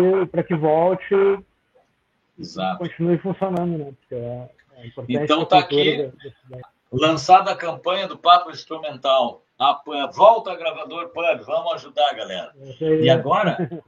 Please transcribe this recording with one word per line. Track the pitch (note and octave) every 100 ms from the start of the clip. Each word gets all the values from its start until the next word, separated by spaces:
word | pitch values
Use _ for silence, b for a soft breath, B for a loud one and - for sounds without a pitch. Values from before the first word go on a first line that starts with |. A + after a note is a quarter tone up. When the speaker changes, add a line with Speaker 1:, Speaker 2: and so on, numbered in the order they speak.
| F3+ F#3+ F3
Speaker 1:
pra | E3+
que | -
volte | E3 D#3 D#3+ F3 F#3 -
e | G3 G3 G3 - _ _ _ _ _ _ _ _ -
Speaker 2:
Exato. | F3 F#3 F#3+ F3+
Speaker 1:
continue | E3+ - E3+ E3+
funcionando, | F#3+ F3 F#3+ F3 F3 E3
né? | C#3 B2+
Porque | -
é, | B2 A#2+ B2 B2 _ _ B2+
é | A#2+
importante | - A#2+ C#3+
Speaker 2:
Então | D3+ D#3
Speaker 1:
pra | D#3 F#3
Speaker 2:
tá | -
Speaker 1:
cultura | C#3+ D#3
Speaker 2:
aqui, | C#3+
Speaker 1:
da, | C3 - C#3
da | -
cidade. | B2+ B2+ - _ -
Speaker 2:
lançada | B2+ D#3 D3+ F3+ F#3+ D#3
a | C#3+
campanha | E3+ - E3+ F#3+ F#3+
do | -
Papo | E3+ F3 E3
Instrumental. | D3 - D#3+ D#3 C3 C3+ C3 A#2+ - _ -
A, | C#3
a, | D3 D3+ D3 C#3
volta | - G#3 A3+ G3+
a | E3+
Gravador | E3 D3+ C#3 E3 E3+
Pub, | E3 E3+ C3+
vamos | C3 E3 D#3+
ajudar, | D#3 D3 D3 C#3+
galera. | G#2+ F#2+ F2+ D#2+ C3+
Speaker 1:
É | C3+
isso | C3
aí. | D#3+ D#3
Speaker 2:
E | D#3+
agora | E3 C#3+ F#3+ F#3 - - E3+